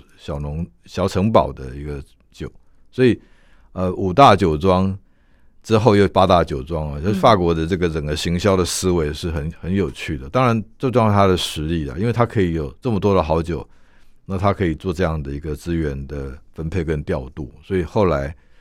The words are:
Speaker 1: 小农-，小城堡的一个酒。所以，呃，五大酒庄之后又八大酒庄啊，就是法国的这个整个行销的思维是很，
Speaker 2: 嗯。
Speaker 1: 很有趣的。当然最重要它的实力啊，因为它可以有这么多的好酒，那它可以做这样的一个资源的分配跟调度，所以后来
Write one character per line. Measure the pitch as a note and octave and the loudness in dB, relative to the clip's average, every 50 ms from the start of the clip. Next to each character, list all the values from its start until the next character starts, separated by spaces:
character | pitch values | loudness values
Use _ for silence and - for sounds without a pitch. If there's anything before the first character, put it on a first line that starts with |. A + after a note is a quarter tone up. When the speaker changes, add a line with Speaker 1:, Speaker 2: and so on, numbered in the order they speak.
| - _ - _ | -12 _ -20 _
Speaker 1:
小 | - - D#2 D2 | -12 -10 -10 -8
农-， | D2 D2 D2 D#2+ E2+ - - _ _ | -8 -8 -6 -8 -8 -10 -12 _ _
小 | - - - F#3+ G3 | -12 -6 -4 -4 -2
城 | - - F#2 A2+ | 0 0 0 2
堡 | A2+ G#2+ - - C#2 | 4 2 2 0 -4
的 | C2+ C2 B1+ B1+ | -10 -12 -14 -12
一 | C#2+ D2 | -12 -10
个 | D2+ D2 C#2 C2+ - _ _ _ _ | -10 -10 -10 -12 -16 _ _ _ _
酒。 | _ - D#2 D2 - - _ _ - - - _ | _ -14 -14 -14 -16 -18 _ _ -20 -20 -20 _
所 | - - C3 | -2 2 2
以， | B2 G2+ - - _ _ _ _ _ - - _ _ | 4 2 2 -4 _ _ _ _ _ -20 -20 _ _
呃， | - F2+ F#2 F#2 F#2 | -8 -4 -4 -4 -2
五 | - G2 F#2 | -2 -2 0
大 | F2 C#3+ C#3 B2+ G#2 | 6 8 8 8 8
酒 | F#2+ G2+ E2+ D#2 D2+ | 8 4 2 2 2
庄 | D2 F#2+ F#2 F#2 F#2+ F#2+ F#2+ G2 - _ _ _ _ _ _ _ _ _ _ _ - | 2 2 4 4 2 0 -2 -6 -10 _ _ _ _ _ _ _ _ _ _ _ -4
之 | - A2 A2 | 0 2 4
后 | G#2 B2 G#2 | 6 6 6
又 | G2+ G2+ F2+ | 6 6 4
八 | - F#2+ F#2 F#2 | 4 4 4 6
大 | F#2+ F2 E2 | 6 4 4
酒 | - D#2 C2+ | 2 -2 -8
庄 | C2 D2 E2+ D#2 D#2 D2+ C#2+ | -8 -6 -6 -6 -6 -6 -6
啊， | D2 | -6
就 | D2+ G2 G#2+ | -4 -4 -2
是 | G2 | 2
法 | F3 C3 A2+ | 4 4 4
国 | F#2+ F2 E2+ E2+ | 4 4 2 0
的 | D#2+ D#2+ | 0 0
这 | E2 G2 E2+ | -2 -2 0
个 | F2+ F2 | 0 -2
整 | D2+ D#2+ D2 | -2 -2 -4
个 | D2+ D2+ | -4 -4
行 | D2+ - F2+ E2+ F2 | -4 -2 -2 -2 0
销 | - G2+ F#2+ F#2 | 2 2 2 2
的 | F2 | 2
思 | E2 - - - F#2 | 0 -2 -2 -2 0
维 | F2 F2 D#2 D2 D2 | 0 0 0 -2 -4
是 | - - F2 | -6 -6 -6
很， | E2 E2 C#2+ D#2+ | -6 -6 -6 -8
Speaker 2:
嗯。 | E2 - | -10 -10
Speaker 1:
很 | - E2 F#2 | -8 -4 -2
有 | G2 F#2 D2 | -2 -2 -4
趣 | B1 - - - D#2+ C2+ | -6 -8 -10 -8 -8 -8
的。 | C2 C#2 | -8 -6
当 | - B2+ C3 | -2 0 0
然 | B2 A#2 A2+ G2+ - - - | 0 0 -2 -4 -8 -10 -6
最 | - C3 | -4 -2
重 | A2+ B2 A2+ | 2 2 4
要 | G#2+ G2+ | 4 4
它 | G2+ G2+ F#2+ | 4 4 4
的 | F#2 E2+ | 4 2
实 | - - - E2 D2+ D#2 | 0 -4 -6 -6 -4 -4
力 | E2+ E2 D2+ C#2 | -2 -4 -4 -6
啊， | B1+ D#2 | -6 -4
因 | G#2 | -4
为 | A#2+ | -2
它 | A2 A2 A#2+ | 0 0 0
可 | - - A2+ | 0 0 0
以 | F#2+ F2 E2 | 0 0 -2
有 | D#2+ D2+ C2+ - - | -4 -6 -8 -10 -8
这 | - C3 | -6 -4
么 | A2 F#2+ | -2 0
多 | F#2 G#2 G2 | 0 2 2
的 | F#2 D#2+ | 2 2
好 | D2+ D#2 E2 | 0 0 -2
酒， | E2 F2 E2 C2 - - - - - _ _ - - - - - _ | -2 -2 -6 -8 -8 -12 -18 -20 -20 _ _ -20 -20 -20 -20 -20 _
那 | - F#2+ F#2 | -10 -6 -2
它 | F#2+ G2+ | 0 0
可 | G2 - G2+ | 0 0 0
以 | E2+ D#2 | -2 -2
做 | D2+ - F#2 | -2 -4 -6
这 | F2 D#2 F#2 | -4 -2 -2
样 | E2 D#2+ D#2+ | -2 -2 -4
的 | C#2+ C#2 | -6 -8
一 | C#2 C#2+ | -10 -10
个 | C#2+ D#2+ D2 | -8 -10 -10
资 | C#2+ - F2 E2+ | -8 -6 -4 -4
源 | E2 D#2+ D2 C#2 C2+ C#2 C2+ | -2 -2 -4 -4 -8 -10 -10
的 | D2 C#2+ C2+ C2+ B1+ - - - - | -10 -10 -10 -12 -12 -16 -20 -18 -12
分 | - D#2+ D#2+ | -10 -8 -6
配 | D#2+ F#2+ D#2+ | -4 -4 -2
跟 | D2+ D#2+ D2 C#2+ | -2 -2 -4 -4
调 | - F2+ C#2+ C2 C2 | -4 -4 -6 -6 -10
度， | - - D2 B1 - - - | -12 -12 -14 -14 -14 -18 -10
所 | - G2 | -6 -4
以 | F#2 E2+ | -4 -4
后 | - - A2 G#2 | -2 0 0 2
来 | F2+ D2+ C#2 C#2 C#2+ E2 - _ _ - - | 2 2 0 -2 -6 -10 -14 _ _ -20 -20